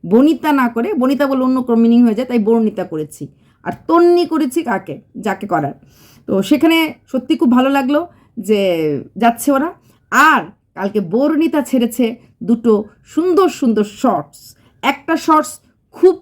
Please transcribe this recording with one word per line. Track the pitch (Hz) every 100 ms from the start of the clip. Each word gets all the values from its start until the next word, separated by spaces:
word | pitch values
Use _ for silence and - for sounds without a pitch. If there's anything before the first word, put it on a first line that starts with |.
| 170
বনিতা | 214 285 277 302
না | 277 247
করে, | 233 254
বনিতা | 359 254 277 277
বলে | 269
অন্য | 254 262
কোনো | 247 233
মিনিং | 233 233
হয়ে | 240
যায়, | 214 254
তাই | 240
বর্ণিতা | 208 226 220 208
করেছি। | 180 156 151 - 147 _ _ _
আর | - - -
তন্নি | 330 349 349 349
করেছি | 320 285 330
কাকে, | 269 196 - 135 _ -
যাকে | 202 190 202
করার। | 165 147 - _ _ - _ -
তো | 190
সেখানে | 196 302 330 330 311 - _
সত্যি | 262 262 311
খুব | 285
ভালো | 247 262
লাগলো | 277 254 294 349 _ _ -
যে | 190 208 196 170 156 143 - -
যাচ্ছে | 233 233 -
ওরা। | 269 311 - _ _ _
আর | 233 302 277 156 _ _
কালকে | - 196 208
বর্ণিতা | 175 214 294 302 320 302
ছেড়েছে | 277 262 233 233 233 233 _ _
দুটো | 185 233 233 208 214 _
সুন্দর | _ - 359 349 370
সুন্দর | - 262 214
শর্টস। | 202 - 254 202 - - - _ _ _
একটা | - 269 - 320
শর্টস | - 311 302 - _ _ _
খুব | - 359 381